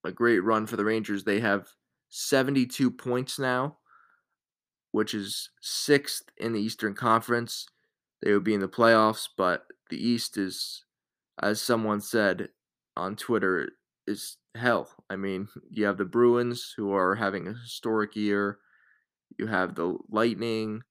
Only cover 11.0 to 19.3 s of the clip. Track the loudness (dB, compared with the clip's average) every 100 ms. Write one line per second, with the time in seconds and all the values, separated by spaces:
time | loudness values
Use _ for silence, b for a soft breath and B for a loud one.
11 | _ _ _ -4 -2 -2 0 0 2 -2
12 | 0 2 2 0 -6 _ _ _ _ -8
13 | -6 -6 0 2 2 0 -2 _ _ _
14 | -8 -8 -10 -14 _ -4 0 0 -2 -18
15 | _ -6 -4 -6 -8 -14 -12 -2 -2 0
16 | -2 4 6 6 0 -6 -10 -6 -2 2
17 | 2 2 -2 -4 -8 -12 -12 -8 -2 -2
18 | -2 -2 0 0 0 -6 b b b b
19 | b _ _